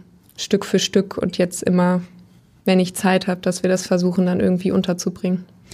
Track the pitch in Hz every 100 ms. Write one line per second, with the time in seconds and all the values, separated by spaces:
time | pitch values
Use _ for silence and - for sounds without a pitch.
0 | - _ _ - - 196 - 190 - 202
1 | 196 - 185 - 180 - - 180 180 180
2 | 180 - - _ _ _ - 185 180 185
3 | 190 185 185 180 185 180 180 185 - 185
4 | 180 180 180 180 190 180 185 190 185 180
5 | - 180 185 180 - - -